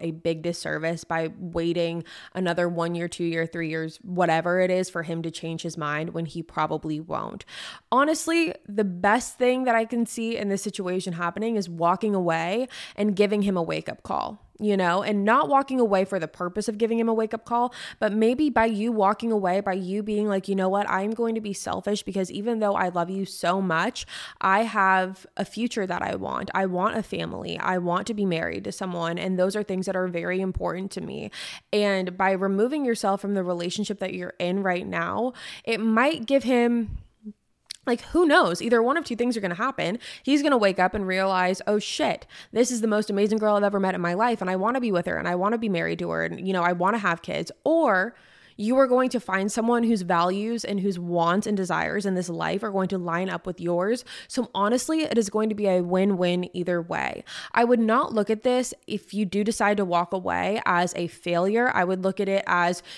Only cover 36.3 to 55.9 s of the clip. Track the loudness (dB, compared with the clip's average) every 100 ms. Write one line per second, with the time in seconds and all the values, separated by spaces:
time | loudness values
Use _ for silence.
36.3 | 2 4 4 4 2 -2 -8 -14 _ -20
37.3 | -20 _ _ _ -10 -4 -4 0 2 6
38.3 | 6 6 0 2 4 4 0 -2 -2 0
39.3 | 0 -4 -2 -4 -2 -4 -4 -10 -8 2
40.3 | 4 4 6 4 4 2 2 0 0 2
41.3 | 2 2 0 0 0 0 -2 0 -2 -8
42.3 | -20 -4 2 2 2 2 2 2 2 2
43.3 | 4 4 4 4 2 0 0 -2 2 0
44.3 | 0 -2 0 0 0 0 0 0 -2 -2
45.3 | 0 0 0 0 0 -2 -4 -2 -2 -2
46.3 | -4 -2 0 2 2 0 0 -2 -4 -4
47.3 | -6 -6 -4 2 4 4 2 0 -6 -20
48.3 | -20 -20 -6 0 4 6 4 2 -2 -2
49.3 | -2 0 0 2 2 2 2 2 2 2
50.3 | 0 -2 -4 -2 -2 -2 -2 -2 2 4
51.3 | 2 2 -2 0 0 0 -2 0 -2 -2
52.3 | -2 -2 -2 -2 0 0 -2 -2 -2 -2
53.3 | -4 -6 -6 -2 0 2 -2 -4 -16 -6
54.3 | -4 -4 0 2 2 2 0 2 2 2
55.3 | 0 0 0 2 2 2